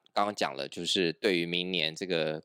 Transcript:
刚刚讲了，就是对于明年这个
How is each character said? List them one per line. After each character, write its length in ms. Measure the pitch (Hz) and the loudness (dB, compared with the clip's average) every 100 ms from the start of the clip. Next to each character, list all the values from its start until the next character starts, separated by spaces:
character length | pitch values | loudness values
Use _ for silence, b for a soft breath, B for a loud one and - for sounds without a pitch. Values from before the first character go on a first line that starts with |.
| _ | _
刚 140 | - 101 | 0 0
刚 80 | |
讲 200 | 101 76 67 | 0 -2 -2
了， 120 | 67 | -8
就 160 | - | -6
是 280 | 76 101 87 | -2 2 2
对 240 | - 107 90 | 2 2 2
于 80 | 85 | 2
明 240 | 87 90 | -2 0
年 240 | 92 78 | 0 0
这 100 | 80 | -2
个 360 | 92 85 78 78 | -2 0 0 -2